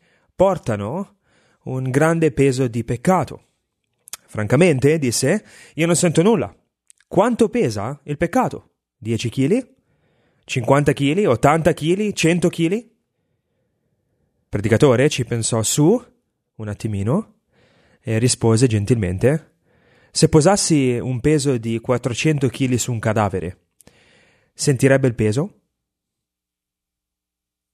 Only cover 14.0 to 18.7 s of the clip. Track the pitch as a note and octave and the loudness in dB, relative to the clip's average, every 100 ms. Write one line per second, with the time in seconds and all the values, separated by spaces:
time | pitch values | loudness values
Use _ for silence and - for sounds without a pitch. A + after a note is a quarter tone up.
14 | _ _ _ _ _ G#2 G2+ A2 D3 A#2 | _ _ _ _ _ -6 2 4 4 4
15 | D3 - A#2 A#2+ G#2+ A2+ G#2+ - D3+ A#3+ | 0 -2 -6 -6 -4 -4 -2 0 2 2
16 | - _ _ _ _ - G#2+ G#2 A2 G2+ | -2 _ _ _ _ -16 -12 -10 -6 -4
17 | G#2 E3+ - _ _ _ _ _ _ _ | -2 -2 -4 _ _ _ _ _ _ _
18 | - A2 A#2+ - A#2 A2+ C3 | -6 0 0 2 2 2 2